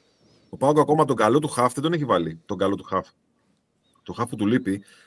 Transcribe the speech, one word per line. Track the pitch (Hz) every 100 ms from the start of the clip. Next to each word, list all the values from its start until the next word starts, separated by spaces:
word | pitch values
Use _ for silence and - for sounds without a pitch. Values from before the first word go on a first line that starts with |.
| _ _ _ _ _
Ο | -
παοκ | 135 151
ακόμα | 147 151 156
τον | 113
καλό | 110 139
του | 151
χαφ | 123 123
δεν | -
τον | 156
έχει | 170 127
βάλει. | 92 80 80 -
Τον | 95
καλό | 98 98
του |
χαφ. | - 95 - _ _ _ _ _ _ _ _ _
Το | -
χαφ | 90 120
που | 110
του | 104
λείπει, | 120 98 98 - -